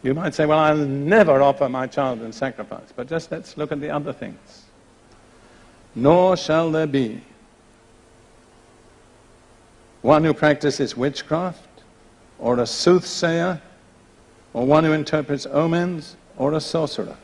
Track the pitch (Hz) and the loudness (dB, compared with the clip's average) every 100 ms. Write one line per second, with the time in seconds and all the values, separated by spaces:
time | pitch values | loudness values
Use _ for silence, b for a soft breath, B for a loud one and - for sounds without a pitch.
0 | 127 139 165 143 151 156 156 151 143 139 | -2 -2 -4 0 2 4 4 2 0 -4
1 | 143 214 175 135 139 139 135 127 127 - | 2 4 6 6 4 4 -2 -2 -6 -2
2 | 135 120 113 110 135 131 104 90 - - | -4 -4 -10 -8 -8 -8 -14 -14 -16 -14
3 | 127 165 160 165 196 - 147 151 147 147 | -8 -8 -8 -12 -12 -10 -8 -6 -6 -6
4 | 147 131 110 - _ - _ _ _ _ | -8 -10 -12 -16 _ -20 _ _ _ _
5 | _ - _ b b b b b - - | _ -20 _ b b b b b -16 0
6 | 131 170 185 180 - 160 165 156 156 139 | 4 6 4 2 0 0 2 0 0 0
7 | 120 113 - - _ _ _ _ _ _ | -2 -6 -16 -20 _ _ _ _ _ _
8 | _ _ _ _ _ _ _ _ _ _ | _ _ _ _ _ _ _ _ _ _
9 | _ _ _ _ _ _ _ _ _ _ | _ _ _ _ _ _ _ _ _ _
10 | 113 151 160 143 151 143 147 131 131 - | 2 4 4 2 2 2 -2 -2 -6 -4
11 | 131 143 - 156 180 170 - - _ _ | -4 -6 -6 -4 -4 -10 -20 -20 _ _
12 | _ _ _ _ 117 123 117 - - 180 | _ _ _ _ -2 0 -2 0 4 4
13 | - - 170 165 175 170 - - _ _ | 2 -4 -2 0 -2 -4 -12 -20 _ _
14 | _ _ _ _ _ 117 127 151 160 156 | _ _ _ _ _ -4 4 4 4 0
15 | 147 156 143 143 - 143 165 170 175 170 | 0 -4 -2 -6 -2 0 0 0 -2 -6
16 | 143 - _ - 135 156 147 170 156 - | -12 -20 _ -4 -2 -2 -2 -4 -4 -6
17 | 90 73 | -10 -12